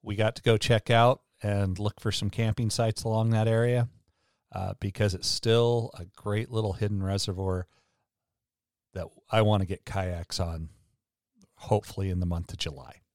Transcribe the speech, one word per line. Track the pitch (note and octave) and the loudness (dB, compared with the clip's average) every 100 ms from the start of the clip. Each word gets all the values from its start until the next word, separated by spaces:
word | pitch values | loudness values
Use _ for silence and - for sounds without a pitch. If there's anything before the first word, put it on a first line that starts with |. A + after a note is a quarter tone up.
We | - G2+ | -6 0
got | A2 - | 0 2
to | |
go | - A2 | 2 2
check | - A2+ - | 4 2 4
out | A#2 A#2+ C3+ _ _ | 6 6 4 _ _
and | G#2 G2+ G2 F#2 | -2 0 0 0
look | G#2 - | -4 -4
for | A2 | -4
some | - G#2 | -2 -4
camping | - A2+ G#2+ A2+ | -2 -2 0 -2
sites | - A2+ - | 0 -2 -2
along | A2+ A2 A2+ | -2 0 2
that | A2+ A2 | 2 4
area, | A2+ A#2+ B2 B2 _ _ _ _ _ _ | 2 2 2 0 _ _ _ _ _ _
uh, | F#2+ F#2+ G2 | -8 -8 -6
because | G2+ - G#2+ | -6 0 0
it's | F#2+ - | 0 -4
still | - A2+ A#2 A#2+ A#2+ A2+ | -2 2 4 4 2 -2
a | - F2 | -10 -18
great | _ G#2 G#2 A2 | _ -4 -2 -2
little | A2 G#2+ | -2 -2
hidden | F#2+ G#2 G2+ | -2 -2 -2
reservoir | F#2+ G2 - F2+ F#2+ F#2 F2+ _ _ _ _ _ _ _ _ _ _ _ _ | -2 -2 -2 -4 -2 -2 -6 _ _ _ _ _ _ _ _ _ _ _ _
that | F#2+ E2+ - _ | -10 -10 -14 _
I | A2 | 2
wanna | G#2+ G#2 F2+ | 4 4 0
get | F#2 - | -4 -6
kayaks | G2 F#2 F2 F2 - | -6 -4 -6 -8 -4
on, | E2+ E2 D#2+ _ _ _ _ _ _ _ _ _ | -4 -4 -10 _ _ _ _ _ _ _ _ _
hopefully | - G#2 - - G2 | -2 -2 -2 -6 -4
in | F2+ | -2
the | F2 | -2
month | E2+ F2 | -4 -8
of | - | -8
July. | - C2+ B1+ - _ | -8 -10 -18 -20 _